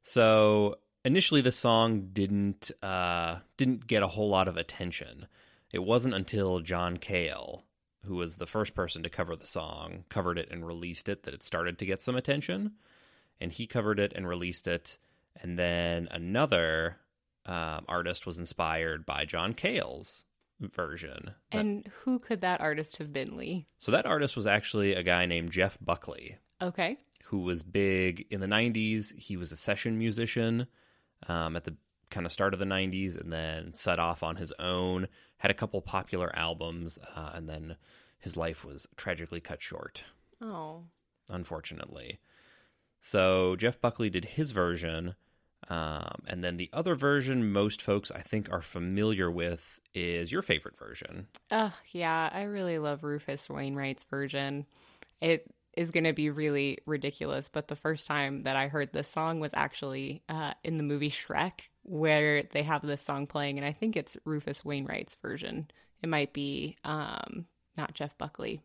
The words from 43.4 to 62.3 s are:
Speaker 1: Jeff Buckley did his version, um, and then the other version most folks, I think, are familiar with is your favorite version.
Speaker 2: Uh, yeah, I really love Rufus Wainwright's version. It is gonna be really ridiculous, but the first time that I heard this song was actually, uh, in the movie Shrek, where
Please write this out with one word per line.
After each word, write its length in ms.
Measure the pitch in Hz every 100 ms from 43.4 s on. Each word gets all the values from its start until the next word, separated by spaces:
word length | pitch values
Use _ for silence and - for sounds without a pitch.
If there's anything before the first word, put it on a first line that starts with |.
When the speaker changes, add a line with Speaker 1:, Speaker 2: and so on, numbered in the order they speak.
| 92 92
Speaker 1:
Jeff 240 | 113 127
Buckley 300 | 123 - 107
did 160 | 90 92
his 260 | - 151
version, 640 | 101 87 87 82 80 87 90 _ _ _ _ -
um, 540 | 85 78 78 50 - -
and 160 | 90
then 140 | 87 87
the 120 | 90
other 220 | 135 175 147
version 560 | 143 143 131 127 110
most 300 | 101 104 -
folks, 300 | - 101 -
I 100 | -
think, 300 | - 110 -
are 100 | 90
familiar 680 | - 90 87 95 107 101 87
with 500 | 87 87 87 - - _
is 380 | 92 87 85 85
your 100 | 175
favorite 360 | - 78 - -
version. 500 | - - - - 101 - _
Speaker 2:
Uh, 200 | 214 214 - -
yeah, 380 | 175 165 160 160
I 120 | 185
really 360 | 202 202 180 165
love 240 | 151 143
Rufus 440 | 147 147 - 139 -
Wainwright's 540 | 139 139 139 135 131 -
version. 600 | 139 139 143 139 143 143 _ - _ - _
It 280 | 165 165 - _ _ -
is 140 | 165
gonna 220 | 165 165
be 160 | 156 151
really 500 | 147 151 143 139 - -
ridiculous, 640 | 151 143 - 151 139 139
but 180 | 156 143
the 80 | 151
first 320 | 160 156 -
time 360 | 147 139 139
that 120 | 131 135
I 120 | 139
heard 240 | 151 139
this 180 | 147 143
song 300 | - 160 165
was 140 | 151
actually, 720 | - 143 - 139 135 139 143 -
uh, 240 | 156 147 -
in 140 | - 160
the 60 |
movie 280 | 147 147 147
Shrek, 500 | - - - 175 - - _
where 600 | - 165 156 151 151